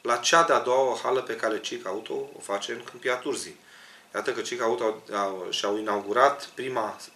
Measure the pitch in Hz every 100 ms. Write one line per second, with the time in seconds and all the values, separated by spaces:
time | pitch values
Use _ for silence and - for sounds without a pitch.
0 | 120 120 - 170 - 127 117 127 135 117
1 | 123 131 127 110 113 107 - 120 95 101
2 | 110 139 139 - - 98 - 117 - 123
3 | 127 123 147 113 90 76 - - - -
4 | _ 101 117 117 107 123 113 120 113 107
5 | - 104 98 95 90 92 104 107 107 104
6 | 98 113 139 139 - - 131 127 107 92
7 | -